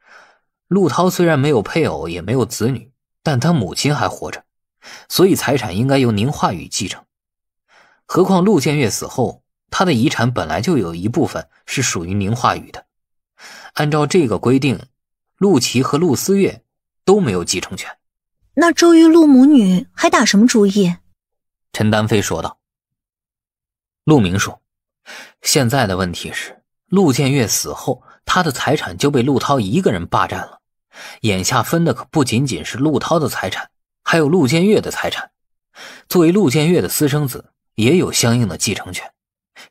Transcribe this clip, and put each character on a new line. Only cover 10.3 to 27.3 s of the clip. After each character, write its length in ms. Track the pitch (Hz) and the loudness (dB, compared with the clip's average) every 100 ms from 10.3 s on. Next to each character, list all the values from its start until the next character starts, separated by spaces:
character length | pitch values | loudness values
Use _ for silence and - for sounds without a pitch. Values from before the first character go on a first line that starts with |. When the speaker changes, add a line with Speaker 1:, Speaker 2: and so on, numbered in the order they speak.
Speaker 1:
本 160 | 120 80 | -2 -4
来 140 | 80 | -4
就 160 | 127 151 | -2 -2
有 180 | 85 | -2
一 140 | 85 101 | -4 -4
部 180 | 123 110 | -2 -2
分 220 | 82 - _ | -4 -14 _
是 160 | - - | -10 -6
属 240 | 123 98 | -4 -4
于 80 | 85 | -6
宁 220 | 101 98 | -4 -4
化 220 | 123 117 87 | -2 -2 -2
宇 140 | - | -8
的。 160 | - - _ _ _ _ _ - - - | -20 -20 _ _ _ _ _ -20 -20 -14
按 160 | - 151 | -6 -2
照 160 | 151 147 | 0 0
这 200 | 190 131 | 0 0
个 120 | 95 | 0
规 200 | 117 135 | 0 2
定， 280 | 139 101 - _ _ _ _ - | 0 -4 -8 _ _ _ _ -2
陆 200 | 196 151 | 2 2
琪 240 | - 120 | 0 -2
和 140 | 131 147 | -2 0
陆 180 | 175 | 0
思 220 | 123 - 196 | 0 0 0
月 280 | 175 - _ _ _ _ | 0 -2 _ _ _ _
都 160 | - 208 | 0 2
没 120 | 156 | 2
有 120 | 90 | -2
继 160 | 82 90 | -4 -6
承 160 | - 95 | -8 -12
权。” 220 | - - _ _ _ _ _ | -14 -18 _ _ _ _ _
Speaker 2:
“那 180 | - 339 | 0 2
周 220 | 320 339 | 4 6
玉 120 | 330 330 | 8 8
露 200 | 330 311 | 8 8
母 200 | 254 277 | 8 8
女 400 | 285 190 180 - | 6 6 2 -2
还 180 | - 339 | -2 0
打 140 | 339 | 2
什 140 | 220 196 | 2 4
么 80 | 240 | 4
主 200 | 233 202 | 4 4
意？” 300 | 202 180 175 _ _ _ _ _ _ _ | 4 0 0 _ _ _ _ _ _ _
Speaker 1:
陈 160 | - 107 | -2 0
丹 200 | 107 110 | 2 2
飞 120 | 107 | 0
说 220 | - 82 | 0 -4
道。 160 | - - _ _ _ _ _ _ _ _ _ _ _ _ _ _ | -8 -12 _ _ _ _ _ _ _ _ _ _ _ _ _ _
陆 160 | - 151 | 2 2
明 180 | 92 95 | 2 0
说 240 | - - _ _ _ _ - - - _ | -4 -8 _ _ _ _ -20 -20 -20 _
：“现 280 | - 156 120 | -2 0 2
在 160 | 135 107 | 0 0
的 100 | 92 | -2
问 160 | 92 | -4
题 200 | 85 82 | -6 -12
是， 320 | - - - _ _ - | -12 -14 -16 _ _ -4
陆 260 | 185 170 | 2 2
建 180 | 127 135 | 2 0